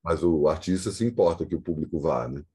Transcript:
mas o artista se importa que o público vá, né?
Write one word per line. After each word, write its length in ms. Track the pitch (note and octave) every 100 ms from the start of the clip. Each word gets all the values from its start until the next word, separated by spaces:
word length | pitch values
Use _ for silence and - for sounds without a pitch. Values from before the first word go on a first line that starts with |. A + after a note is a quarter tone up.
mas 200 | E2+ D#2+
o 240 | F2 D#2+ D2
artista 440 | D#2 - F#2 G2+
se 140 | F2+ A#2
importa 400 | A#2+ F2 E2+ E2
que 100 | E2+
o 60 |
público 380 | - D#2 - D#2+
vá, 280 | D2+ B1+ A#1+
né? 160 | C#2 -